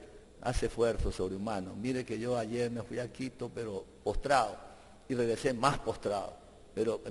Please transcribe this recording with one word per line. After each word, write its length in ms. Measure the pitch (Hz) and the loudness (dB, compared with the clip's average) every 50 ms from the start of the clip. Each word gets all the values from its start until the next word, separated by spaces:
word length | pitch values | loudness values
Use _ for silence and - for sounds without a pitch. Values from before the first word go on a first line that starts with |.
| - - - - - - - - | -10 -18 -20 -20 -20 -20 -18 -4
hace 240 | - 123 123 - 120 | -2 0 0 2 0
esfuerzos 480 | 113 - 113 117 117 107 - - 101 - | 0 2 4 4 4 4 2 0 0 2
sobrehumanos. 640 | - 92 95 95 95 101 113 107 98 92 95 95 | 0 -2 -2 0 -2 -2 -2 -2 -2 -4 -6 -6
Mire 260 | 98 107 127 131 127 123 | -4 -2 -2 -2 -2 -2
que 120 | 123 113 | -2 -4
yo 200 | 107 113 123 123 | -2 0 0 0
ayer 340 | 120 110 107 117 120 120 117 | 0 0 0 0 0 0 0
me 100 | 117 117 | -2 -4
fui 160 | 104 - 117 | -6 -4 -4
a 140 | 120 123 113 | -4 -6 -6
Quito, 400 | - - 131 131 - - 123 120 - | -6 -8 -8 -8 -6 -8 -8 -6 -6
pero 300 | 120 117 110 98 95 - - - - - | -6 -6 -4 -4 -6 -8 -10 -18 -2 -2
postrado, 520 | 107 101 - - 135 143 127 113 107 95 - - - - - - - - - - | 0 0 0 4 6 6 6 6 4 0 -8 -12 -16 -18 -18 -20 -20 -20 -20 -4
y 60 | - 131 | -2 0
regresé 400 | 120 120 117 110 - - 135 127 | 2 4 2 2 2 2 2 2
más 240 | 113 127 139 139 | 4 4 4 2
postrado. 560 | - - 110 107 - - 107 101 98 92 - - - - - - - - - - | 2 -2 -2 -4 -2 -2 -2 -2 -2 -4 -6 -10 -14 -18 -20 -20 -20 -20 -8 -2
Pero 280 | 98 113 113 104 - - 117 | 0 2 2 2 0 -4 -6